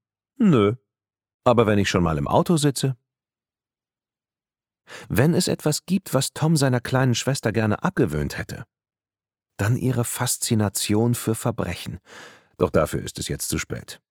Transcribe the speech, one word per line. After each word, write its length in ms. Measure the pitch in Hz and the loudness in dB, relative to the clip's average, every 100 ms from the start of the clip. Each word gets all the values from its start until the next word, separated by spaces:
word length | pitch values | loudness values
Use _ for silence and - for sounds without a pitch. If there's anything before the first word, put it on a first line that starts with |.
| _ _ _ - | _ _ _ 0
„Nö. 380 | 214 131 101 123 _ _ _ _ _ _ 127 | 4 6 4 2 _ _ _ _ _ _ 2
Aber 200 | 117 107 | 4 4
wenn 140 | 101 | 4
ich 100 | 95 | 2
schon 140 | 95 | 2
mal 140 | 85 76 | 2 0
im 100 | 71 | 0
Auto 300 | 107 175 165 | 0 2 2
sitze.“ 400 | 143 - 135 123 _ _ _ _ _ _ _ _ _ _ _ _ _ _ _ _ _ _ - - - | 2 0 -4 -4 _ _ _ _ _ _ _ _ _ _ _ _ _ _ _ _ _ _ -20 -18 -4
Wenn 240 | 92 151 | 2 4
es 140 | 175 - | 4 0
etwas 380 | - 151 - - | -2 -2 -2 -2
gibt, 280 | 190 - | -4 0
was 200 | 131 - | -2 -2
Tom 240 | - 160 160 | -2 0 2
seiner 220 | 135 123 | 2 0
kleinen 360 | - 131 131 117 | 0 0 2 0
Schwester 360 | - 135 117 | -2 -2 -2
gerne 300 | 107 107 101 | 0 0 0
abgewöhnt 540 | 175 - 104 76 71 - | -2 0 0 0 -4 -6
hätte, 280 | - - - _ _ _ _ _ _ _ _ - | -12 -12 -16 _ _ _ _ _ _ _ _ -4
dann 200 | 101 123 | -2 0
ihre 260 | 127 120 | 0 -2
Faszination 1120 | 117 - 123 - - 110 104 - - 104 120 120 | -2 -4 -4 -4 -2 0 0 -2 0 2 2 0
für 180 | - | -2
Verbrechen. 680 | 110 127 113 92 82 - - - - - - _ - | -2 -2 -4 -6 -6 -10 -12 -14 -20 -20 -20 _ -2
Doch 120 | 90 | 0
dafür 320 | 85 76 67 | 2 0 -2
ist 160 | - - | -8 -10
es 100 | - | -8
jetzt 220 | 71 - | -8 -6
zu 80 | 90 | -6
spät. 420 | - 58 - - _ | -6 -10 -12 -20 _